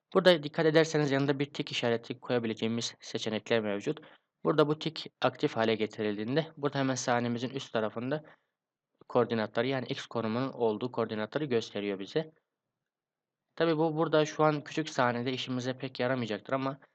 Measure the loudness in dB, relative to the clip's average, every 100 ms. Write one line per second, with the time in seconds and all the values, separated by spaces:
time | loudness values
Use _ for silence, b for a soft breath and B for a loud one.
0 | _ 4 6 6 2 2 4 6 4 2
1 | 2 2 2 0 -2 -4 -6 -2 0 -2
2 | -4 -10 -2 -2 -2 -2 -2 -2 -4 -10
3 | -10 -6 -4 -4 0 0 0 -4 -4 -6
4 | B B B _ 0 4 2 2 -4 -8
5 | -14 -2 -2 0 -2 2 2 2 -2 -2
6 | -4 -2 -2 -2 -2 -4 -2 0 0 0
7 | 0 0 2 -2 -4 -6 -4 -2 -2 -4
8 | -4 -6 B B B _ _ _ _ _
9 | 0 2 2 2 -2 0 0 0 -4 -8
10 | -4 -4 -2 -2 -2 0 0 0 -4 -2
11 | -4 -2 -4 -4 0 -2 -2 -4 -4 -4
12 | -4 -4 -4 _ _ _ _ _ _ _
13 | _ _ _ _ _ -2 2 2 2 2
14 | 2 4 2 4 4 4 -2 -4 -4 2
15 | 2 2 -2 -4 -4 -4 -4 -4 -8 -2
16 | 0 0 -2 -4 -2 -2 -2 -6 b